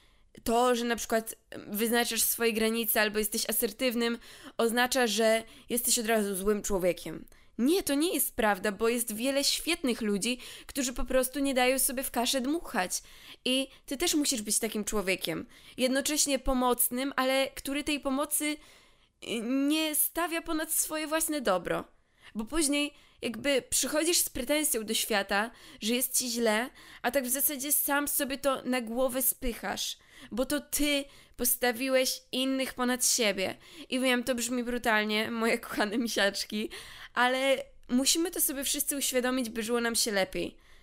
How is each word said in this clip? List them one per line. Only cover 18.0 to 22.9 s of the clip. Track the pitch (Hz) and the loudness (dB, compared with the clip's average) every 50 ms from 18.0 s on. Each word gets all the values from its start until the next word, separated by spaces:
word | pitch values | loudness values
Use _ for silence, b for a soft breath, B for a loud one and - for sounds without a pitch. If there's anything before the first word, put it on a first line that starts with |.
| - 277 262 269 302 294 - - 294 | -2 -2 -2 -2 -2 -2 -2 -2 0
y, | 302 302 302 B B B B B B B B B B B _ - - 208 233 214 | -2 -2 -4 B B B B B B B B B B B _ -8 -6 -4 -4 -2
nie | 233 262 269 277 285 311 320 320 311 302 | -2 0 0 2 2 2 2 0 0 0
stawia | - - - - 330 339 320 330 330 | 0 0 0 0 -2 -2 -2 -2 -4
ponad | 330 330 330 311 320 320 | -4 -4 -4 -4 -4 -2
swoje | - - - - 311 311 311 | -2 -2 -2 -2 -2 -6 -4
własne | 285 311 320 320 - 302 294 | -2 -2 -2 -2 -2 -2 -2
dobro. | 233 214 185 180 175 165 165 165 - - _ B B B B B B B B | 0 0 0 0 0 -2 -4 -4 -4 -8 _ B B B B B B B B
Bo | 208 226 | -8 -8
później | 214 294 330 302 269 285 285 294 285 | -4 -2 0 0 2 2 0 0 -2